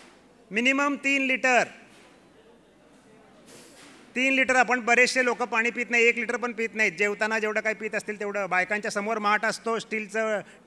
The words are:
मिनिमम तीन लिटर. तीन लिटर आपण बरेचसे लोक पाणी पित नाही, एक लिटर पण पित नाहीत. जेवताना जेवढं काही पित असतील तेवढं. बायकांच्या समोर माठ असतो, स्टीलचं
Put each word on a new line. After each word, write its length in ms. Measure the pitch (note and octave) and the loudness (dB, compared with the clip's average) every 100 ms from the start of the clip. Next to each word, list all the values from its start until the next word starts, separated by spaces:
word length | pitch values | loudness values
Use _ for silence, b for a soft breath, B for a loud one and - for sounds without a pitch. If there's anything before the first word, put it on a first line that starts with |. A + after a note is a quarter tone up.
| - - _ _ - | -20 -20 _ _ -8
मिनिमम 460 | G3 B3 C4+ C#4+ C#4 | -2 0 2 0 -2
तीन 260 | C4+ C#4 | 0 0
लिटर. 420 | C4 B3+ B3+ A#3+ - - - - - - _ - A3+ - _ _ _ - - - - - - - - - - - - A#3+ | 0 0 2 2 2 -4 -20 -20 -20 -20 _ -20 -20 -20 _ _ _ -20 -20 -20 -20 -20 -20 -20 -20 -20 -20 -20 -8 -2
तीन 160 | C4 | 2
लिटर 240 | C4 C4 B3+ | 2 4 4
आपण 240 | A3 B3 | 4 2
बरेचसे 440 | A3 A#3+ A#3+ C4 | 4 4 4 4
लोक 180 | B3 A3+ | 0 0
पाणी 280 | A#3 A3+ A#3 | -2 0 -2
पित 160 | A#3 A#3 | -4 -2
नाही, 140 | A#3 | 4
एक 140 | A#3 A#3 | 4 2
लिटर 180 | A3 A#3+ | -2 -4
पण 160 | A#3+ | -6
पित 160 | G#3+ A3+ | -4 -4
नाहीत. 180 | G#3+ G#3+ | 0 -2
जेवताना 460 | E3 G#3 G3+ G#3+ A3 | 0 -2 0 -2 0
जेवढं 220 | G#3+ G#3+ | -2 -2
काही 140 | A3 | -2
पित 200 | G#3+ A3 | -4 -6
असतील 260 | G#3 G#3+ G#3 | -6 -6 -8
तेवढं. 260 | G#3 G3+ F#3 | -6 -4 -2
बायकांच्या 400 | F3+ F#3 G#3 G#3+ | 0 0 -2 -2
समोर 280 | G#3 G#3 A3 | -4 -2 -2
माठ 260 | G#3 G#3 | 0 2
असतो, 340 | A3 - A#3 A3+ | 0 -4 -4 -4
स्टीलचं 600 | - A3 G#3 A3 A3 G#3 B B | -4 -8 -6 -4 -2 -4 B B